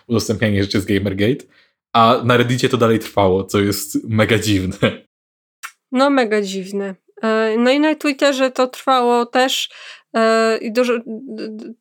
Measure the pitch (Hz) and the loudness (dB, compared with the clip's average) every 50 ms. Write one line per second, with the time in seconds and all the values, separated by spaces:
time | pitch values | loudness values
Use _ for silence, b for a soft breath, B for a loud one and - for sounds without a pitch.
0 | B - 117 104 - - 110 - 113 107 101 98 98 95 - 107 95 - 101 95 | B -4 -2 -2 -2 -2 -2 -2 -2 0 0 0 -2 -2 -2 -4 -2 0 0 0
1 | 101 101 95 98 101 117 143 - - b b b b b b b _ _ - 117 | 0 -2 -2 0 0 0 0 -2 -6 b b b b b b b _ _ 2 4
2 | 113 113 127 - 123 120 123 123 120 120 131 120 135 123 131 117 117 113 113 107 | 4 4 4 4 2 2 2 2 2 2 0 0 0 0 2 2 2 2 2 0
3 | - - - 104 101 92 92 98 95 - - 104 101 101 104 - - - - - | -2 -2 0 2 2 4 2 2 0 0 0 0 0 0 -2 -4 -6 -6 -6 -6
4 | - 117 110 107 110 107 117 101 95 107 101 95 92 90 - - 131 104 - - | -6 -2 0 0 2 2 2 0 0 0 -2 -2 -2 -4 -4 -2 -2 -2 -2 -4
5 | - _ _ _ _ _ _ _ _ _ _ _ - - - _ _ _ 254 247 | -10 _ _ _ _ _ _ _ _ _ _ _ -20 -20 -20 _ _ _ -2 0
6 | 269 285 277 262 240 208 214 214 202 190 190 190 185 190 202 196 196 196 180 - | 2 2 2 2 2 2 0 -2 -2 -2 -6 -8 -8 -8 -6 -6 -6 -8 -10 -12
7 | _ _ _ - 226 220 220 220 220 220 214 233 240 247 269 294 302 311 302 302 | _ _ _ -6 -4 -2 0 0 0 0 0 0 2 2 2 2 2 2 0 0
8 | - 294 277 - 294 277 277 262 269 254 254 - 254 254 - - - 277 262 254 | -2 -4 -2 0 0 0 2 2 0 -2 0 -2 -2 -2 -4 -4 -2 0 2 2
9 | 240 240 240 240 240 240 - 254 254 269 - - - B B B B B B B | 2 2 2 0 0 0 0 0 0 0 0 -4 -6 B B B B B B B
10 | B _ - 226 226 226 226 226 226 226 226 - - 233 214 247 247 240 233 240 | B _ -2 0 2 2 2 2 2 2 0 -2 -4 -4 -2 0 0 0 0 -2
11 | 233 - 220 220 269 262 220 220 208 220 214 214 226 220 226 - | -4 -8 -12 -14 -14 -14 -12 -12 -12 -12 -12 -14 -16 -16 -18 -18